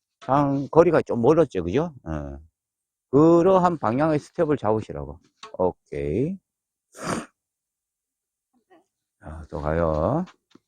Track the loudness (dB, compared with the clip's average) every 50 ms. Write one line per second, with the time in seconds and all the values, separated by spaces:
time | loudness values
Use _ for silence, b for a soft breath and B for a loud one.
0 | _ _ _ _ -4 -2 0 0 0 0 -2 -4 -6 2 4 4 4 6 4 2
1 | 0 0 -2 2 2 4 4 4 2 0 -2 -4 -4 -2 -2 -2 -2 -4 -8 -12
2 | -10 -8 -8 -8 -8 -10 -12 -16 -18 _ _ _ _ _ _ _ _ _ _ _
3 | _ _ 4 4 6 6 6 6 4 4 4 4 2 0 0 -2 -2 -2 -2 0
4 | 0 0 0 -2 -4 -6 _ -4 -2 -2 -2 -2 0 -2 -2 -2 -4 -6 -10 -12
5 | -12 -12 -14 -18 _ _ _ _ -20 -12 -4 -2 -2 -2 -2 _ _ _ -10 -8
6 | -6 -4 -2 -2 -4 -4 -6 -10 _ _ _ _ _ _ _ _ _ _ B B
7 | B B B B B B _ _ _ _ _ _ _ _ _ _ _ _ _ _
8 | _ _ _ _ _ _ _ _ _ _ _ _ _ _ _ _ _ _ _ _
9 | _ _ _ _ -18 -16 -16 -16 -14 -12 -10 -6 -4 -2 0 0 0 0 0 0
10 | 0 0 -2 -2 -4 -6 -12 _ _ _ -20 _ _